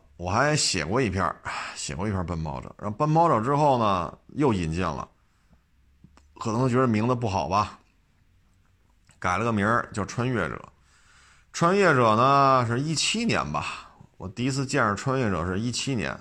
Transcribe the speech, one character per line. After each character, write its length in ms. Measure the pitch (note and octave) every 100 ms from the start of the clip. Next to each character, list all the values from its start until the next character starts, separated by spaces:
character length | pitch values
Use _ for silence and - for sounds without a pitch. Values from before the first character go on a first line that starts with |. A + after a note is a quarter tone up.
| _ -
我 140 | F2
还 240 | G#2+ D3 D3+
写 280 | - F#2
过 160 | D2+ A#2+
一 120 | A2+
篇 120 | F#2+
儿， 160 | F2 - - - - -
写 200 | - C#2
过 120 | G#2+
一 20 |
篇 100 | F#2+
儿 40 | E2+
奔 180 | E2
跑 160 | D#2+ C2
者。 160 | - -
然 100 | G#2
后 80 | G#2+
奔 160 | D3+
跑 160 | D#3+ E3+
者 100 | A2+
之 160 | A#2+ C#3+
后 220 | D3+ B2
呢， 400 | G#2+ F#2 D#2+ - -
又 180 | - C#3+
引 200 | G2 D#2+
进 100 | E2
了， 260 | F2 C2 - _ _ _ _ _ _ _ _ _ - _ _ -
可 120 | A2+
能 160 | A2+ C3
觉 80 | B2
得 100 | B2+
名 220 | G#2+ A#2
字 80 | B2
不 140 | F#2+
好 180 | F#2+ D2
吧， 320 | G2+ G#2 - _ _ _ _ _ _ _ _ _ _ _ _ _ _
改 200 | F#2 F#2
了 80 | A#2
个 80 |
名 120 | G#2+ G#2
儿 240 | A#2+ -
叫 100 | A2 F#2
穿 220 | - B2
越 220 | A#2 D#2
者。 120 | G1+ - _ _ _ _ _ _ _ _
穿 200 | - E3+ G3+
越 180 | F3+
者 240 | C3 A2+ G#2+
呢， 480 | C3+ C#3 C3+ C3 A2+
是 140 | A#2+
一 120 | D3+
七 300 | D3 - G#3+
年 260 | A3+ F2+ C#2+
吧， 400 | D2 - - - - - -
我 100 | F#2
第 160 | -
一 80 | B2+
次 140 | C3+ B2+
见 180 | C#3+
着 100 | A2 G2
《穿 220 | C3+ C3
越 120 | A2+
者》 160 | F2 F2+
是 120 | F#2
一 140 | A#2+
七 240 | A#2 C#3 A#2+
年， 240 | C#2 -